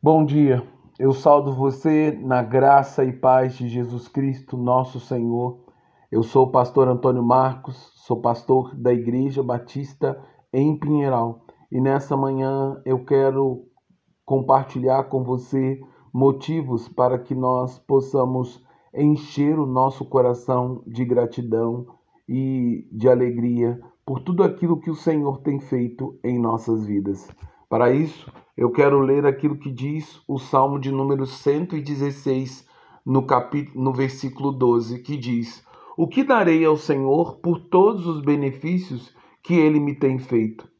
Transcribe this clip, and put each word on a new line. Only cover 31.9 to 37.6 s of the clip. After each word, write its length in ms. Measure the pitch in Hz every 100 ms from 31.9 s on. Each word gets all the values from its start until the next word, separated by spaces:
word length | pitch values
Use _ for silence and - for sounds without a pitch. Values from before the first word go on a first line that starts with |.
| 143 143 139 - 131 131 - _ _ _ _ -
no 200 | 131 135
capi-, 460 | 127 - 147 143
no 200 | 131 131
versículo 580 | 127 135 131 135 123 139
doze, 500 | 135 123 120 113 120
que 140 | 123 147
diz: 500 | 120 120 117 - _ - - -
"O 80 | 165
que 160 | 262
darei 440 | 269 247 175 160 160
ao 100 | 151
Senhor 600 | 156 139 135 147 165 -
por 220 | 175
todos 460 | 170